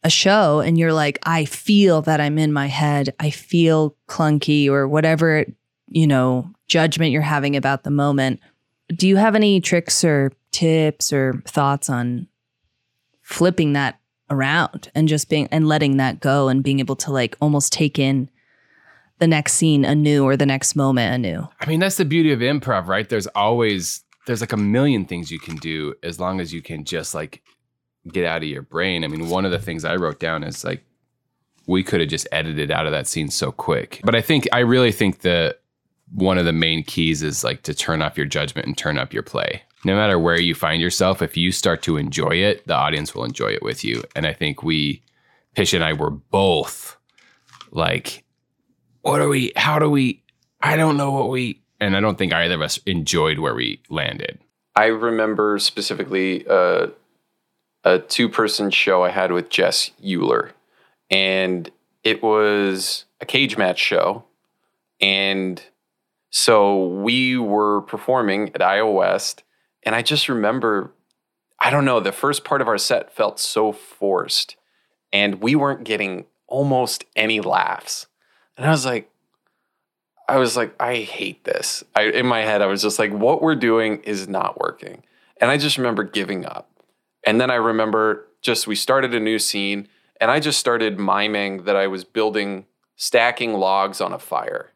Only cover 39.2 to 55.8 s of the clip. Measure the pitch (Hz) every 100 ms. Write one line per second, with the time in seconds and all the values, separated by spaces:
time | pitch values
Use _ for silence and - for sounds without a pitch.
39.2 | - - 50 - _ _ 87 98 107 92
40.2 | 82 85 87 85 80 82 85 - 92 95
41.2 | 80 - 87 90 - 85 - 78 76 73
42.2 | 78 85 101 101 - 78 71 76 76 -
43.2 | 60 60 53 50 52 62 57 57 - -
44.2 | 78 73 76 71 82 78 73 69 _ _
45.2 | _ _ _ - 95 92 80 78 76 73
46.2 | _ 98 98 82 - - - - _ _
47.2 | _ _ _ - - - 82 87 - -
48.2 | _ _ _ _ _ _ _ _ - 147
49.2 | 147 139 123 - 147 151 151 143 131 -
50.2 | _ _ _ _ 156 156 160 143 139 135
51.2 | 120 127 123 - _ _ 104 95 107 90
52.2 | 92 82 85 87 76 - - 90 76 85
53.2 | 78 76 76 58 60 50 _ 78 73 -
54.2 | 50 - _ _ _ - 110 113 117 113
55.2 | 110 104 107 104 - -